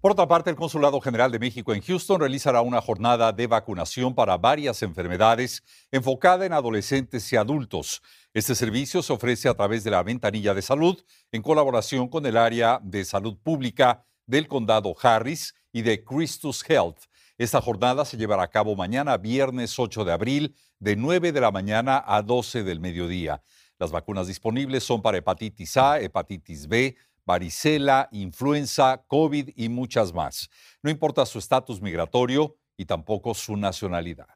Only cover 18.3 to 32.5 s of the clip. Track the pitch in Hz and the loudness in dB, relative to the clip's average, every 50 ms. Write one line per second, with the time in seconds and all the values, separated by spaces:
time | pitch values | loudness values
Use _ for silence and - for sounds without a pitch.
18.3 | 104 95 90 87 _ 107 104 107 104 95 90 90 113 131 147 147 127 101 92 110 | 0 0 0 0 _ 0 0 0 0 -4 -4 -4 -2 -2 0 0 0 0 0 -2
19.3 | 120 135 135 131 123 127 120 107 - - 123 104 - 113 104 87 85 85 104 120 | 0 0 0 0 0 -4 -6 -6 -4 -4 -4 -4 -2 -4 -2 -2 0 0 0 -2
20.3 | 135 147 151 147 - _ _ _ _ _ 101 104 104 104 117 147 175 180 165 175 | 0 -2 -2 -4 -8 _ _ _ _ _ -2 -2 0 0 0 0 0 2 0 0
21.3 | 151 143 123 110 98 98 95 101 107 110 120 131 131 139 - - 101 107 104 104 | 0 2 2 2 2 0 -4 0 0 0 2 2 0 0 2 2 0 0 2 2
22.3 | 123 123 113 - - 123 104 92 87 82 82 92 85 87 87 85 90 90 85 76 | 0 0 0 -2 -6 -4 -4 -4 -4 -4 -6 -6 -6 -6 -6 -4 -4 -4 -4 -4
23.3 | 73 71 _ _ _ _ _ _ _ _ 92 82 80 85 - - 104 95 92 90 | -6 -8 _ _ _ _ _ _ _ _ -6 -4 -4 -6 -6 -6 -6 -6 -6 -6
24.3 | 95 - _ 110 113 127 139 131 131 131 - - 131 110 101 113 101 90 82 - | -8 -6 _ -4 -2 -2 -2 -2 -2 -4 0 0 -2 0 2 0 0 0 0 -2
25.3 | 92 - 113 110 - _ 87 78 - 131 131 139 147 151 107 92 _ 92 87 _ | -4 -2 -4 -12 -10 _ -14 -2 2 4 4 4 4 2 -2 -4 _ -6 -6 _
26.3 | 98 87 _ - 87 73 71 76 110 117 127 135 123 _ _ _ _ _ _ - | -10 -14 _ -14 -16 -14 -6 -2 0 0 0 0 -2 _ _ _ _ _ _ 0
27.3 | 90 90 90 87 - - - 151 156 147 139 139 135 135 135 - - 104 98 95 | 0 0 0 -4 -8 0 0 2 2 2 4 4 4 4 2 0 -6 -8 -8 -8
28.3 | 90 - 127 143 147 147 143 123 - - 139 131 131 131 _ _ - 143 160 156 | -6 -4 -2 0 0 0 -2 -4 2 2 4 4 2 0 _ _ 2 2 2 2
29.3 | 143 147 139 135 - - 113 113 120 123 127 120 - 123 110 90 82 87 78 67 | 0 -2 -4 -6 -8 -6 -6 -4 -4 -4 -6 -2 0 0 0 0 0 -4 -4 -4
30.3 | - - - - _ _ _ - _ _ - 143 156 143 - 151 - - 131 - | -6 -10 -12 -12 _ _ _ -20 _ _ -6 -6 -4 -2 -2 -2 0 0 0 0
31.3 | - 113 - - - 131 131 - 117 92 98 98 82 82 85 82 - 123 127 123 | -2 -10 -2 0 0 0 0 -2 -10 -8 -8 -6 -4 -4 -4 0 0 0 0 2
32.3 | 127 143 156 143 | 2 0 0 0